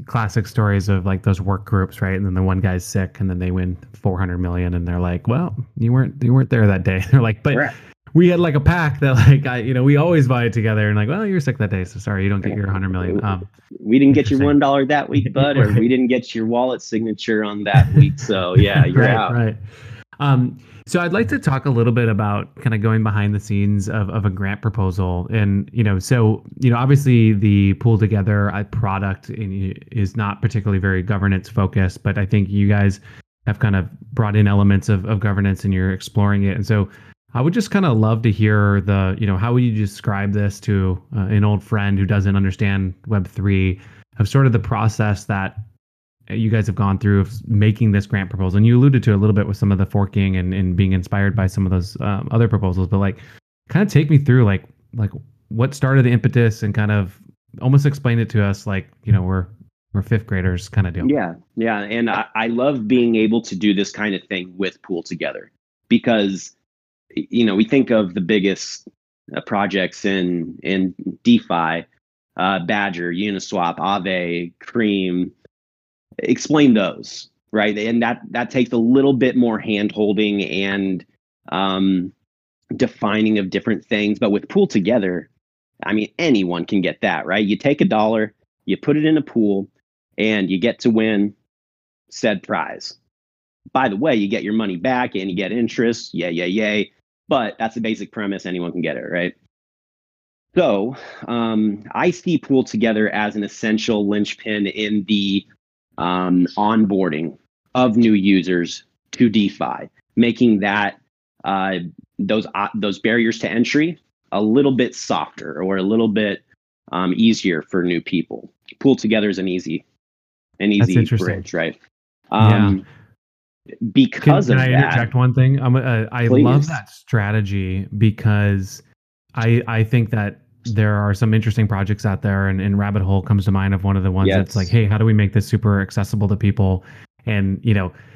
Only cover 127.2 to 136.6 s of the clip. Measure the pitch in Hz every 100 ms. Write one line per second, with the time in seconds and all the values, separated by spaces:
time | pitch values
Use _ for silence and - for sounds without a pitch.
127.2 | 101 107 98 98 92 95 95 104 110 104
128.2 | 110 104 101 98 98 - _ _ _ _
129.2 | _ - 113 117 120 113 110 123 110 110
130.2 | 101 - _ _ 120 107 107 104 104 98
131.2 | 110 110 110 110 104 98 98 101 107 95
132.2 | 104 98 98 95 101 101 101 101 95 98
133.2 | - 101 95 95 98 98 98 98 95 92
134.2 | 95 95 92 101 90 117 104 107 110 107
135.2 | 98 104 - 101 104 101 98 - 98 107
136.2 | 98 101 101 98